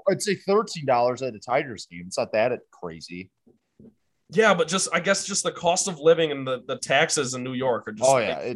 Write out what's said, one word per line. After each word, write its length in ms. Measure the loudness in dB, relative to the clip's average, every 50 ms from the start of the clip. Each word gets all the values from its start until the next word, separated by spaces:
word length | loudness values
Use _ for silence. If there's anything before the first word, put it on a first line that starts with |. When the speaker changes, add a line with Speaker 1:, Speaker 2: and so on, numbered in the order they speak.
| -2 -2
Speaker 1:
it's 200 | -2 0 -2 -4
a 60 | -4
thirteen 520 | -4 0 0 0 0 0 -2 -6 -6 0
dollars 360 | 0 2 2 2 2 0 -2
at 120 | -6 -8 -8
a 40 | -8
Tigers 480 | -6 -2 -2 -2 -2 -2 -10 -14 -14 -16
game. 140 | -16 -14 -12
It's 120 | -8 -4 -4
not 140 | -4 0
that 200 | 2 2 2 2 0 -4 -8 _
crazy. 580 | _ -12 -12 -12 -12 -12 -14 -14 -14 -14 -14 -16 _ _ _ _ _ _ _ _ _ _ -20 -20 _ _ _ _ _ _ _ -4
Speaker 2:
Yeah, 240 | 2 4 6 6 6
but 120 | 4 2
just, 220 | 0 0 -2 -2 0
I 60 | -2 -2
guess 240 | 2 0 0 0 -2
just 200 | -4 -4 -4 -4
the 80 | -4
cost 340 | -4 -2 0 0 2 2 0
of 140 | -4 -2 2
living 320 | 6 6 6 6 4 -2
and 140 | -2 -4 -4
the, 160 | -6 -6 -6 -6
the 120 | -8 -10 -8
taxes 560 | -2 2 2 2 4 2 0 -2 -2 -2 -4
in 100 | -6 -8
New 80 | -6
York 340 | -6 -2 0 0 0 -2 -4
are 60 | -8
just 180 | -4 2 4 4
Speaker 1:
Oh, 80 | 6 4
yeah. 200 | 4 0 -2 -4
Speaker 2:
like, 80 | -6 -6 -6